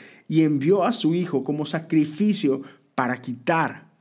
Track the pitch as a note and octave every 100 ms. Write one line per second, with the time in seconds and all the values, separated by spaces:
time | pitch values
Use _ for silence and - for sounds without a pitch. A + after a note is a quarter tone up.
0 | - - - D#3 D#3 C#3+ C#3+ G3+ F3+ A#3+
1 | D#3 E3+ E3+ C3+ C3 D3+ D3 E3 D#3+ D#3+
2 | D3+ - G#3+ G3 C#3+ C3+ - - _ -
3 | B2 B2+ - A#2 - E3 C#3+ - - _